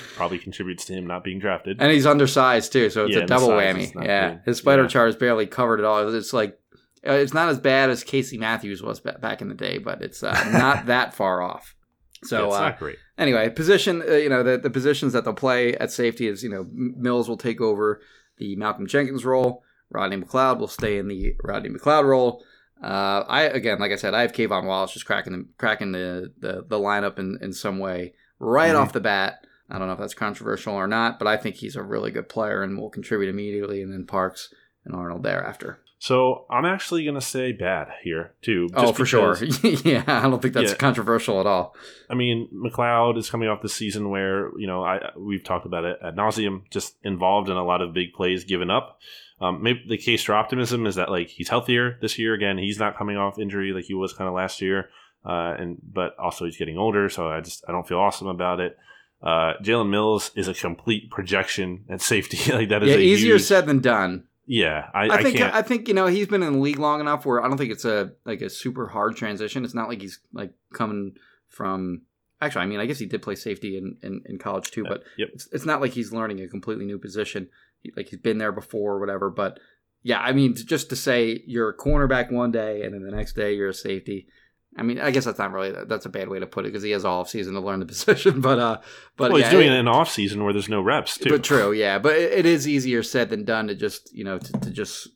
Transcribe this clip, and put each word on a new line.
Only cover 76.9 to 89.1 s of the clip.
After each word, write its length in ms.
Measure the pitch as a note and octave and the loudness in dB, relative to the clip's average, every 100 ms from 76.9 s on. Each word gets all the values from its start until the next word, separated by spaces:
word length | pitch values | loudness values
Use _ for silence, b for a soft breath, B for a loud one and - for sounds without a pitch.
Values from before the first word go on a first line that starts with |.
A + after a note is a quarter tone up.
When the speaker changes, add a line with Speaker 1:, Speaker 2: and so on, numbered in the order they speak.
| G2+ | -10
Speaker 2:
position. 480 | G#2 G2 G#2 G2+ F#2 b b b | -8 -6 -6 -6 -10 b b b
He, 120 | - - | -14 -12
like, 140 | - | -12
he's 100 | - | -4
been 180 | A#2+ G#2+ | -2 0
there 140 | G#2+ | -2
before 440 | G2+ - A2 G#2 G2+ | -4 -6 -4 -2 -2
or 40 | |
whatever. 300 | G2 G2 G2 | -2 -2 -4
But 300 | G#2 F#2+ - b b _ _ | -2 -4 -4 b b _ _
yeah, 180 | A#2+ A2+ | -2 0
I 140 | B2 | 2
mean, 200 | C3+ C3+ - | 4 4 2
t-, 80 | - | -2
just 240 | D#3 - | -4 -4
to 60 | C3 | -4
say 460 | D3 B2 A2+ A2+ - | 0 2 2 -2 -6
you're 220 | A#2 A2 | -2 -2
a 80 | - | -2
cornerback 540 | C#3+ C#3+ C3+ C3 B2 | 2 4 4 2 0
one 200 | B2 A#2+ | -2 0
day 300 | A2+ G#2+ G#2 | -2 -2 -4
and 100 | G#2 | -6
then 100 | G2+ | -8
the 120 | G2 G#2+ | -8 -8
next 180 | G#2+ | -6
day 200 | - G#2 G#2 | -4 -2 0
you're 140 | G2 | -2
a 40 | |
safety. 540 | F#2+ G2+ F#2+ - G2 - b b b _ - | -4 -6 -6 -6 -10 -10 b b b _ -4
I 60 | |
mean, 160 | A2+ A#2+ | -2 0
I 120 | C#3+ | 2
guess 140 | C3 A#2+ | 2 0
that's 120 | G2+ | -2
not 140 | G2 | -4
really, 200 | F#2+ F#2+ G2 G2+ | -4 -4 -6 -6
that's 200 | G#2+ G2 | -6 -6
a 20 | |
bad 200 | G2 F#2+ | -8 -6
way 100 | F#2+ | -6
to 80 | F#2 | -6
put 180 | - G#2 | -6 -6
it 60 | |
'cause 80 | G#2 | -6
he 80 | G#2 | -2
has 140 | G2+ F#2 | -2 0
all 140 | F2+ | -2
off 80 | F2+ | -4
season 240 | A2+ F#2+ | -6 -6
to 60 | G2 | -6
learn 200 | G2 F#2+ | -4 -4
the 60 | E2+ | -6
<laughs> 80 | |
position. 480 | - - - G#3 C3+ | -2 2 4 4 4
But, 160 | C3 B2 | 4 4
uh, 200 | A#2 G#2+ B B B | 2 -2 B B B